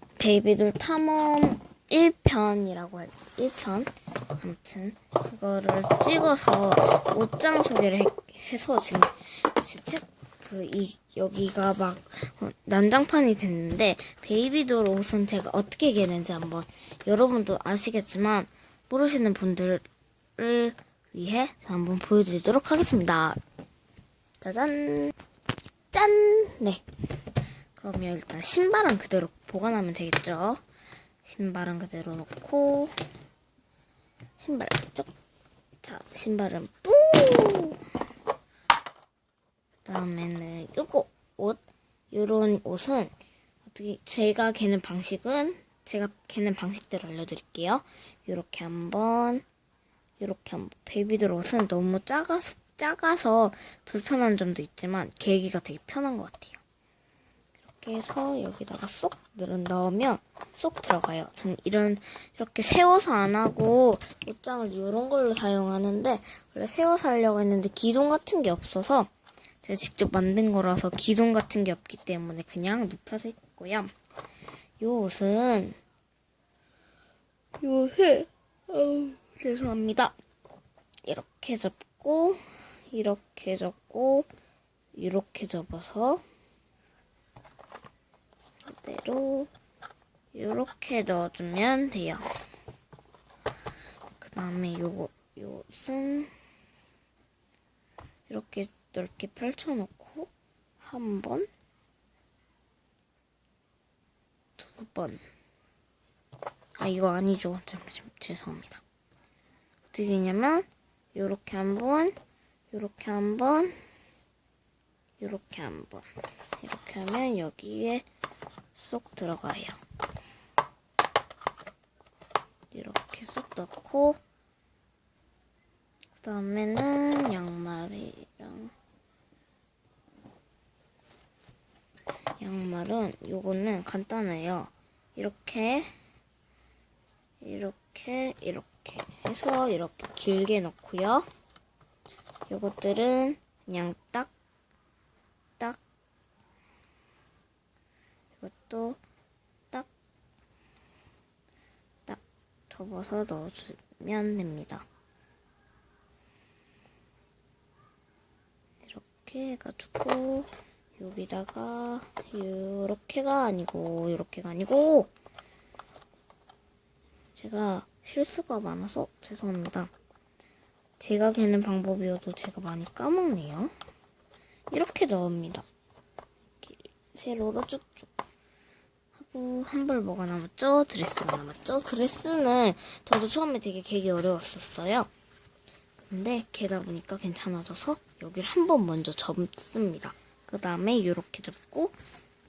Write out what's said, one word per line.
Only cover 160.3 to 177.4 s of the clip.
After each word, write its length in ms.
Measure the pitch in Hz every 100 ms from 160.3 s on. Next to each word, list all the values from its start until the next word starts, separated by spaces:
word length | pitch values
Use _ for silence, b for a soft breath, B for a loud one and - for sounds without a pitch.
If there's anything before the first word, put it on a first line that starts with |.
| 269 - B B B _ _
여기다가 1000 | 185 196 185 185 196 226 233 233 240 240 - - -
요렇게가 1080 | 214 190 190 190 196 196 208 - 277 269 277
아니고, 680 | 240 180 170 170 165 165 170
요렇게가 380 | 170 175 - 180
아니고, 580 | 170 190 269 311 302 202 _ - B B B B B - - - _ _ _ _ _ _ _ _ _ _ _ _
제가 520 | - 214 214 208 185 - _
실수가 560 | - 277 294 - - 226
많아서 460 | 190 175 202 - - _
죄송합니다. 640 | - 208 202 185 170 185 175 - _ _ _ _ b b b b _ _
제가 340 | - 208 214
개는 300 | 226 208 202
방법이어도 680 | 208 190 190 190 185 180 -
제가 300 | 175 - 190
많이 240 | 180 165 175
까먹네요. 760 | - 254 359 349 196 147 151 254 - - - _ _ _ b b b -
이렇게 360 | 285 - - 330
넣습니다. 580 | 190 175 170 165 - - _ _ - _ - - _ _ _
이렇게 160 | - - - _ _
세로로 520 | - 254 233